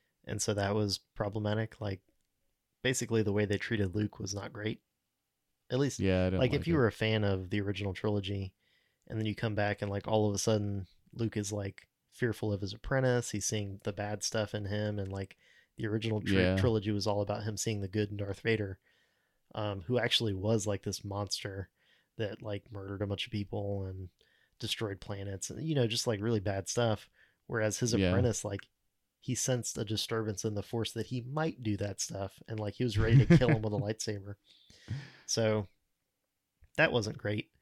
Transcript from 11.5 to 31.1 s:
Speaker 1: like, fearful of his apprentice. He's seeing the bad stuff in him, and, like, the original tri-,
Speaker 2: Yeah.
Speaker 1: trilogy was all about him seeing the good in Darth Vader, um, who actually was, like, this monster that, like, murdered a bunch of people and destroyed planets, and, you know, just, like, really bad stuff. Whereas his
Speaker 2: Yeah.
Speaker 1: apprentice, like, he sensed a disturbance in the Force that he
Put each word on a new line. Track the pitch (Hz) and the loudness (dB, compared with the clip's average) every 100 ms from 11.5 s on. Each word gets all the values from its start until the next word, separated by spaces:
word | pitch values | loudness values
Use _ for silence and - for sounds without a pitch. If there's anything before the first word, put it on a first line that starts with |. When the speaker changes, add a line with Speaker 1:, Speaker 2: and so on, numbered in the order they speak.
Speaker 1:
like, | 104 101 - - _ _ | -4 -6 -10 -20 _ _
fearful | - 123 - 107 | -2 -2 0 -2
of | 101 | -2
his | 98 | -4
apprentice. | 110 - 135 131 123 - | -6 -2 2 4 2 0
He's | 104 | -4
seeing | - 110 101 98 | -2 -2 -4 -8
the | 107 | -8
bad | 98 104 104 | -6 -4 -4
stuff | - 113 104 | -2 -2 -2
in | 104 | -4
him, | 98 104 107 104 | -4 -2 -2 -2
and, | 95 | -4
like, | 98 98 - _ - _ - | -6 -8 -12 _ -20 _ -6
the | 110 | -2
original | 110 113 107 | -2 0 -2
tri-, | 98 95 | 2 4
Speaker 2:
Yeah. | 92 95 | 6 4
Speaker 1:
trilogy | 117 110 101 | 4 2 0
was | 104 104 | 0 0
all | 101 | 0
about | 101 104 | 0 -2
him | 107 101 | -4 -4
seeing | 117 104 | -2 -2
the | 95 | -2
good | 107 101 | -2 -2
in | 104 | -2
Darth | 101 95 | -6 -4
Vader, | 117 107 98 95 _ _ _ _ _ _ _ | 0 0 -2 -8 _ _ _ _ _ _ _
um, | - 104 98 | -6 -4 -4
who | 92 123 | -2 0
actually | 117 - 113 | 2 2 0
was, | 92 104 113 104 | 0 2 2 2
like, | 98 | -2
this | 104 - | -4 -6
monster | 101 101 101 - 104 98 95 _ _ _ _ - | -4 -4 -4 -6 -6 -8 -10 _ _ _ _ -6
that, | 104 110 | -6 -6
like, | 110 101 - | -8 -8 -8
murdered | 101 98 98 | -12 -8 -4
a | 101 | -2
bunch | 98 - | -4 -4
of | |
people | 104 98 104 101 101 | -6 -4 -4 -4 -4
and | 95 92 92 _ _ _ _ - | -6 -8 -12 _ _ _ _ -10
destroyed | 107 - 107 98 | -6 -4 -4 -6
planets, | - 98 98 98 - | -8 -8 -6 -6 -8
and, | - 160 | -6 0
you | |
know, | 143 117 | 2 2
just, | 117 123 | 2 0
like, | 101 | 0
really | 110 110 | 2 2
bad | 98 98 - | 0 -2 -2
stuff. | - 117 104 - _ _ _ - | 0 2 0 -4 _ _ _ -6
Whereas | 117 107 - | 0 0 0
his | 120 | 0
Speaker 2:
Yeah. | 110 92 | 4 4
Speaker 1:
apprentice, | 95 120 - | 4 4 0
like, | 107 98 - _ _ _ _ _ | -4 -6 -10 _ _ _ _ _
he | - 120 | -6 -2
sensed | - 123 - - | 0 0 -2 -6
a | |
disturbance | 107 110 - 113 107 101 | -4 -2 -2 -2 -2 -2
in | 110 | -4
the | 104 | -4
Force | - 117 107 | -4 -4 -4
that | 117 | -4
he | 110 | -6